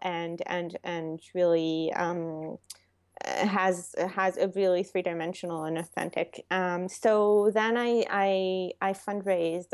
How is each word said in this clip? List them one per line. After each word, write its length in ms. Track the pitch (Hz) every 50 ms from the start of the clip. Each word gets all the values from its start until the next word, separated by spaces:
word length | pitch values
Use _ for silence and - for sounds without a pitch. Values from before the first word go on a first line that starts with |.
| -
and, 400 | 185 175 170 170 170 170 175 -
and, 300 | - 175 180 175 165 175 - -
and 380 | - 175 170 160 160 160 165 - - -
really, 560 | 180 180 170 170 165 165 160 160 160 160 160 -
um, 640 | - 180 170 175 175 165 165 160 156 156 160 175 175 - _ - - _ _ _ _ _ _ _ - -
has, 680 | - 64 - - 208 190 196 185 190 180 175 180 - - - 170 185 180
has 220 | 202 190 190 185
a 120 | - - 196
really 340 | 185 196 196 185 180 175 185
three-dimensional 800 | - - 185 180 180 170 165 160 170 175 - - 175 170 160 156
and 140 | 156 165 160
authentic. 640 | 170 - - - - 175 - - - - - - - -
Um, 380 | 180 185 185 180 175 175 180 190
so 600 | - - - 220 214 214 208 208 208 208 202 214 202
then 240 | 220 214 226 233 240
I, 260 | 240 240 233 233 - -
I, 600 | - 202 196 196 196 190 190 185 185 185 185 180 - - 185
I 100 | 196 196
fundraised, 800 | - - - 202 208 190 196 185 175 170 165 160 180 175 -